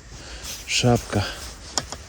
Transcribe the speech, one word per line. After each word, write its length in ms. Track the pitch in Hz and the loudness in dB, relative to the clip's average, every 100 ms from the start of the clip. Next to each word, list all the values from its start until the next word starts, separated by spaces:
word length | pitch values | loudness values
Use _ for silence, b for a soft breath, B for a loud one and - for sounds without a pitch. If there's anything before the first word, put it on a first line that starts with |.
| - B B B B B - | -14 B B B B B -2
шапка. 580 | - 123 117 - 104 98 B B B B - - - | 4 6 6 4 2 2 B B B B -4 -4 -10